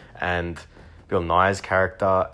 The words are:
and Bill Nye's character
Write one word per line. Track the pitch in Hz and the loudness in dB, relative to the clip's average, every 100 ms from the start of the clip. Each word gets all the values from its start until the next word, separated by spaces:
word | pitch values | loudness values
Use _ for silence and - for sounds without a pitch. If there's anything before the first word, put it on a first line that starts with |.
| - - | -20 -8
and | 85 87 85 80 - - - - - | -4 -2 -4 -10 -16 -20 -20 -20 -4
Bill | 98 | -2
Nye's | 85 87 95 95 | 2 4 4 0
character | - 95 95 - 98 92 - | 0 0 0 0 0 2 0